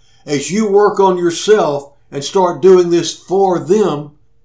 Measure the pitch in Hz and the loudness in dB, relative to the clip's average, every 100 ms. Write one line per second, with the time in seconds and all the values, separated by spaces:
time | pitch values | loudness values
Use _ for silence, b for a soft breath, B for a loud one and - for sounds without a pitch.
0 | b b 151 143 139 196 214 196 208 190 | b b -6 -6 -4 -4 0 2 2 2
1 | 190 180 175 165 - 214 160 143 - _ | 0 0 -2 -4 0 2 2 -4 -10 _
2 | _ 139 139 196 175 151 180 185 175 170 | _ -12 -6 -2 0 2 4 4 4 0
3 | - - - 185 190 170 135 214 190 147 | -2 -8 -6 -2 0 -2 0 0 0 -4
4 | 147 - _ _ | -8 -18 _ _